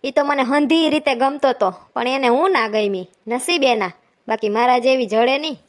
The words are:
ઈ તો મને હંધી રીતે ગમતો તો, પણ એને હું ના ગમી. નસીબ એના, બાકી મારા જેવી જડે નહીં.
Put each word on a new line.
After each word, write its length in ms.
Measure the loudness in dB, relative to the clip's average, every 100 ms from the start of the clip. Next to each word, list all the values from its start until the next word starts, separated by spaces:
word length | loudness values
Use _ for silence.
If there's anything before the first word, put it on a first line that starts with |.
ઈ 60 | -2
તો 140 | -2
મને 180 | 0 0
હંધી 480 | 0 0 2 2 2
રીતે 240 | 0 0
ગમતો 380 | 0 -2 0 -2
તો, 220 | 0 -2 -4 _
પણ 140 | -6 -4
એને 200 | 0 2
હું 220 | 2 2
ના 180 | 0 0
ગમી. 420 | -2 -2 -4 -10 _ -6
નસીબ 360 | -6 -2 0
એના, 260 | 2 0 -4 -8 _ _ -8
બાકી 200 | -4 -2
મારા 300 | 2 2 2
જેવી 280 | 2 0 0
જડે 320 | 2 2 0
નહીં. 180 | -4 -10